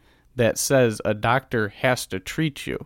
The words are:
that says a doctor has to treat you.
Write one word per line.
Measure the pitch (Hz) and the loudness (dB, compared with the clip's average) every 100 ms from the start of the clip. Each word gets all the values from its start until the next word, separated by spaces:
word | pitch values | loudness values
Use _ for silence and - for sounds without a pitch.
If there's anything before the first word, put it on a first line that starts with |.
| _ _ _ - | _ _ _ 0
that | 113 - | 0 2
says | - 135 120 107 | 2 4 4 2
a | - 104 | -2 0
doctor | 113 127 - 120 104 | 0 0 0 -2 -2
has | - 131 123 - | -2 -2 0 -4
to | 95 | -8
treat | - - 160 139 - | -6 -2 -2 -4 -8
you. | - | -8